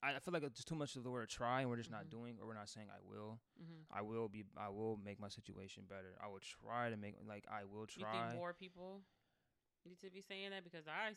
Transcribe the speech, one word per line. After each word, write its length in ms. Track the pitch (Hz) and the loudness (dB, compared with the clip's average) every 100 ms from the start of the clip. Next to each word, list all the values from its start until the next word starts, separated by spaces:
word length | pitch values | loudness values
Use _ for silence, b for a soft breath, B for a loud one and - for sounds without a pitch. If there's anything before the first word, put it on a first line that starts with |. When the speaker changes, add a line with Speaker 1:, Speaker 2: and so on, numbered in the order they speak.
Speaker 1:
I, 120 | 139 | 4
I 40 | 139 | 4
feel 120 | 185 | 4
like 80 | 170 | 4
it's 200 | 143 - | 4 0
too 100 | - | 0
much 220 | 160 143 131 | 2 2 0
of 80 | |
the 60 | 123 | 0
word 180 | 123 110 | 2 0
try, 320 | - 120 131 | 4 6 8
and 80 | 127 | 8
we're 60 | 117 | 4
just 140 | 110 | 2
not 120 | 107 98 | -4 -4
Speaker 2:
Mm-hmm. 120 | 113 | -4
Speaker 1:
doing, 180 | 120 113 | -4 -4
or 60 | 107 | -4
we're 60 | |
not 140 | 110 104 | -4 -6
saying, 180 | 113 101 | -6 -8
"I 100 | 98 | -10
will." 360 | 95 104 107 113 - - | -8 -4 -4 -4 -10 -12
Speaker 2:
Mm-hmm. 340 | 165 165 160 98 | -10 -10 -4 0
Speaker 1:
I 40 | |
will 260 | 107 113 113 | 2 2 2
be, 160 | 107 98 - | 0 -6 -4
I 120 | 104 | -2
will 300 | 101 110 107 | 2 2 2
make 160 | 101 101 | -2 -4
my 80 | 101 | -4
situation 540 | 113 - 98 95 101 95 | -6 -8 -8 -8 -10 -8
better. 260 | 98 92 92 | -8 -8 -6
I 60 | 104 | -6
will 120 | 98 | -4
try 500 | - - 107 120 120 | -6 -8 2 4 4
to 60 | 107 | 2
make, 200 | 104 - 107 | -2 -4 -6
like, 160 | 104 - | -6 -4
I 140 | 107 | -4
will 220 | 98 104 110 90 | -2 -4 -4 -2
Speaker 2:
You 80 | |
Speaker 1:
try. 240 | 107 113 117 | 2 4 4
Speaker 2:
think 100 | 120 | 2
more 160 | 175 | -2
people 480 | 175 185 180 185 196 190 _ _ _ _ _ _ _ | -4 -8 -8 -8 -8 -12 _ _ _ _ _ _ _
need 140 | 175 180 | -16 -12
to 100 | 190 | -10
be 100 | 190 | -8
saying 300 | 190 190 196 | -6 -4 -2
that? 120 | 196 | -2
Because 220 | 175 165 156 | -4 -6 0
I 260 | 170 214 | 2 2